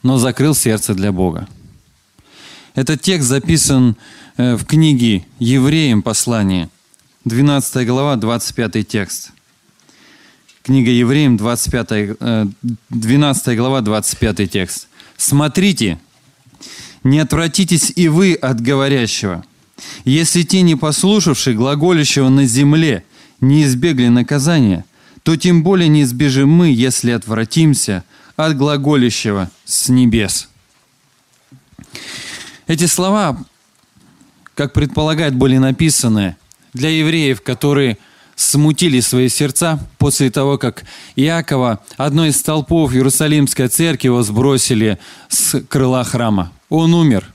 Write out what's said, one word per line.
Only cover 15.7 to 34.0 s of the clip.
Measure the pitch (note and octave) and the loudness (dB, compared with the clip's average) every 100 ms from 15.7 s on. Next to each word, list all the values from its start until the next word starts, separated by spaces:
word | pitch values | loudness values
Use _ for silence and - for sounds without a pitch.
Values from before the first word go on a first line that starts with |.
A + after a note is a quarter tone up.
| E3 G#2+ D#2+ _ _ _ _ _ _ - - - - | 0 -2 -4 _ _ _ _ _ _ -20 -20 -20 -6
не | C3 D3 | 0 2
отвратитесь | D#3 D#3 E3 - F3+ E3 - - | 2 0 -2 -2 0 0 0 0
и | E3+ | 2
вы | D#3 F#3+ | 4 2
от | E3 C3 A#2 | 2 -2 -2
говорящего. | A#2 C#3 C#3 C#3 A2+ - G2+ F2 - _ _ - - - | 0 0 2 0 -2 -4 -6 -6 -12 _ _ -20 -20 -8
Если | C3 D3 E3 F3 | -2 0 0 -2
те, | E3 F#3+ | 0 2
не | F3 C#3+ | 4 2
послушавшие | D#3 D3 F#3+ G#3+ F3+ C3 C3+ A2 | -2 0 2 2 2 0 -2 0
глаголющего | C3 D3 E3+ E3+ C#3+ C#3+ C3 | 0 0 2 2 2 2 4
на | C3+ C3+ | 4 2
земле, | A#2+ C#3+ D#3 D#3+ G2+ - _ - _ | 2 4 4 2 -2 -6 _ -20 _
не | C3 D3 | 2 4
избегли | D3 B2 E3+ C3+ A#2+ | 2 2 0 2 2
наказания, | B2 A#2+ D3 C#3+ E3 A2+ E2+ - _ _ - | 2 2 -2 0 2 2 0 -6 _ _ -6
то | - D#3+ | -2 0
тем | F3+ E3+ | 2 2
более | D#3+ F#3+ E3 | 4 2 4
не | D3+ | 4
избежим | C3+ B2 D3 C3 C#3 | 2 0 0 2 4
мы, | E3+ F3 | 4 4
если | A#2+ B2+ - A#2+ | 2 0 0 -2
отвратимся | A#2 - A2 A2 E3 D#3+ B2+ - F#2 - _ - - | -2 -4 -4 -2 2 2 2 -2 -6 -8 _ -16 -4
от | D#3 C#3+ | -4 0
глаголющего | C#3+ D3 C#3 D3 A#2+ - A2 G2+ F2+ _ | -2 0 0 2 2 0 -4 -4 -6 _
с | - - - | -8 -6 0
небес». | B2+ B2 A2 G2 - - _ _ _ _ _ _ _ _ _ _ C3 _ - - - - - - - - - - | 2 2 2 -2 -6 -10 _ _ _ _ _ _ _ _ _ _ -20 _ -20 -20 -20 -16 -16 -16 -16 -20 -16 -6
Эти | D#3+ F3 | -2 0
слова, | - F#3 G#3+ F3+ B2 - _ _ _ _ _ | 0 0 0 0 -4 -10 _ _ _ _ _